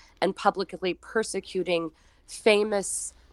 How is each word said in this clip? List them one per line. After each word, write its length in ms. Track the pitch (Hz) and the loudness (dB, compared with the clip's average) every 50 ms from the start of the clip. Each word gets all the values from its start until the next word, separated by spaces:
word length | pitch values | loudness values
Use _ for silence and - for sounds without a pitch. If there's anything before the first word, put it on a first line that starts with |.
| - - _ - | -20 -20 _ -2
and 140 | - 196 190 | -2 -2 0
publicly 580 | - - 202 - 190 196 - 185 - 185 180 175 | 2 2 2 2 2 -6 -6 -6 -4 -4 -4 -4
persecuting 960 | - - - - 220 220 - - 196 - - - 185 175 185 175 165 165 160 _ _ _ _ _ _ _ | -4 -10 -2 -2 -2 -2 0 -4 -8 -8 -6 -4 -4 0 0 0 0 0 -4 _ _ _ _ _ _ _
famous, 880 | - - - - 226 208 208 214 214 208 202 185 - - - - - - - - - | -20 -12 2 4 6 6 6 4 2 0 -2 -2 -2 -6 -8 -8 -10 -14 -18 -20 -20